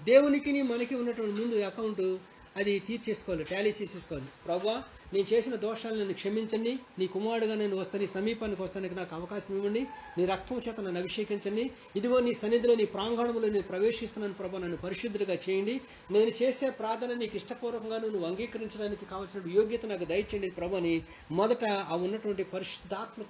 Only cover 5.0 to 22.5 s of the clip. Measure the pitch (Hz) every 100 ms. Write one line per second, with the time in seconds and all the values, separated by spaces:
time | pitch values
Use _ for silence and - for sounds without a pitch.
5 | - 196 190 226 226 220 202 220 226 220
6 | 196 175 196 214 220 220 226 262 - -
7 | 185 190 214 233 220 214 208 190 185 202
8 | 196 190 214 226 220 185 185 196 190 180
9 | 180 165 175 208 202 196 202 220 269 -
10 | - - 180 190 - 247 233 220 196 175
11 | 190 - 208 202 202 214 254 - - 208
12 | 240 254 240 226 214 233 240 226 208 196
13 | 214 233 240 226 220 208 180 185 220 226
14 | 226 220 208 190 180 190 175 165 180 190
15 | 240 202 190 175 190 190 208 254 - -
16 | - 202 226 226 254 254 269 247 214 220
17 | 247 240 220 190 - 240 240 233 220 220
18 | 220 202 170 190 233 220 220 208 208 202
19 | 202 190 190 196 170 190 220 226 220 190
20 | 165 185 208 208 190 170 175 190 170 165
21 | 160 - - 165 220 233 220 202 175 165
22 | 185 214 208 190 180